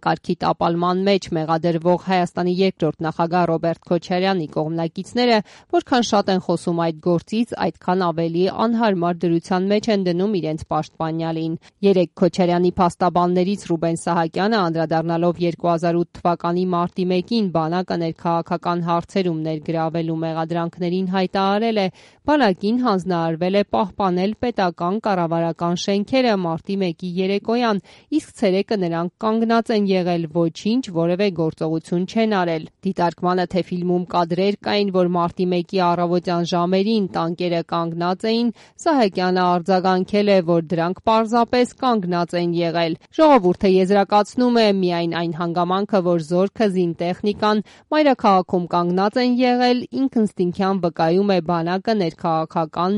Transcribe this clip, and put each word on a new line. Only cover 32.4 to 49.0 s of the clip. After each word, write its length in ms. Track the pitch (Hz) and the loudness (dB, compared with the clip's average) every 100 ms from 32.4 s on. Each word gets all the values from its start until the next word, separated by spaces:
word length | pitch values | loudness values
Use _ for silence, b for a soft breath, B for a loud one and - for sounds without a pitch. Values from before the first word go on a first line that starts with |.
արել»։ 240 | 175 160 160 _ 190 | 0 -4 -8 _ -6
Դիտարկմանը, 580 | 185 170 - 180 185 175 | -2 -2 0 -2 0 0
թե 80 | 185 165 | -2 -2
ֆիլմում 360 | 180 180 180 175 | -4 0 -2 0
կադրեր 440 | 175 165 175 196 202 214 | -2 -2 0 -2 -2 -2
կային, 240 | 208 202 185 | 0 0 2
որ 100 | 175 180 | 2 2
մարտի 300 | 170 - 180 | -2 -2 -2
մեկի 260 | 175 170 190 175 | -2 -2 0 0
առավոտյան 580 | 175 175 175 180 175 165 | 2 0 0 0 -2 0
ժամերին 560 | 175 175 190 202 220 190 | 0 2 0 2 0 -2
տանկերը 480 | 180 165 175 180 170 165 | -2 -4 -2 -2 -2 -2
կանգնած 540 | 170 170 165 175 185 220 | -4 -4 -2 -4 -2 -2
էին, 240 | 226 240 - B B | 0 0 -4 B B
Սահակյանը 640 | 349 285 208 185 180 185 180 | 0 2 2 2 0 2 2
արձագանքել 760 | 180 170 185 185 185 185 208 208 | 2 2 2 2 0 0 0 4
է, 40 | 190 165 | 2 4
որ 160 | 170 156 | 0 0
դրանք 340 | 165 170 185 - | -2 -2 -2 2
պարզապես 640 | 220 226 233 233 247 247 - 262 | 2 2 0 2 2 0 0 0
կանգնած 500 | 226 175 175 175 175 | 0 0 -2 -2 -2
են 80 | 175 170 | 0 0
եղել։ 420 | 170 165 165 160 b - | 0 0 -2 -4 b 4
Ժողովուրդը 540 | 311 262 180 180 196 190 | 6 6 4 2 4 4
եզրակացնում 800 | 185 202 190 208 208 - 247 233 | 4 2 4 2 2 0 2 4
է. 120 | 214 196 | 4 4
«Միայն 400 | 180 170 170 160 | 0 0 -2 -2
այն 100 | 170 160 | -4 -2
հանգամանքը, 580 | 175 165 175 190 202 208 175 | -2 -2 0 0 0 0 2
որ 100 | 175 151 | 0 0
զորքը, 400 | 180 196 - 214 185 | 0 0 0 0 0
զինտեխնիկան 880 | 175 160 175 180 208 202 214 214 - B B | -2 -2 -4 -2 -2 0 0 0 -2 B B
մայրաքաղաքում 720 | 311 294 247 220 190 175 180 175 | 2 2 4 4 4 2 -2 0
կանգնած 400 | 175 175 180 | 0 0 2